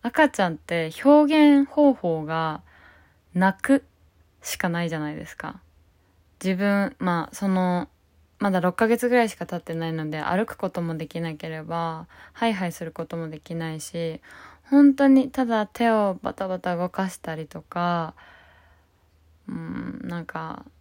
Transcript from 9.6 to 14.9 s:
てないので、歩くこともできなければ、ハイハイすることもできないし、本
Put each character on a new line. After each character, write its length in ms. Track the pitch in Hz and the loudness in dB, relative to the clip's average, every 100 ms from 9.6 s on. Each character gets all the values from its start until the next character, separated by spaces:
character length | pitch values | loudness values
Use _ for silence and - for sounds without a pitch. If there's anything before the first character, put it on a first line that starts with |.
て 140 | - | -8
な 140 | 165 165 | -6 -4
い 40 | |
の 180 | 160 156 | -4 -6
で、 100 | 156 | -6
歩 240 | - 180 | -4 -2
く 120 | 220 - | -2 -6
こ 120 | 185 | -8
と 140 | 180 | -4
も 140 | 170 160 | -6 -6
で 100 | 160 | -8
き 140 | 165 | -6
な 140 | 170 | -8
け 140 | 151 160 | -8 -12
れ 140 | 160 | -12
ば、 440 | 156 165 165 160 170 - - | -8 -6 -6 -8 -14 -20 -20
ハ 160 | - 233 | -4 -2
イ 40 | |
ハ 140 | 202 180 | -2 -4
イ 60 | |
す 120 | - | -6
る 60 | 165 | -12
こ 160 | - 165 | -10 -10
と 100 | 165 | -8
も 120 | 160 | -8
で 100 | 156 | -12
き 160 | - | -10
な 180 | 165 165 | -8 -8
い 80 | 156 | -8
し、 400 | - 170 165 160 - - - - _ | -10 -8 -8 -8 -16 -20 -20 -20 _
本 260 | 277 285 | 6 6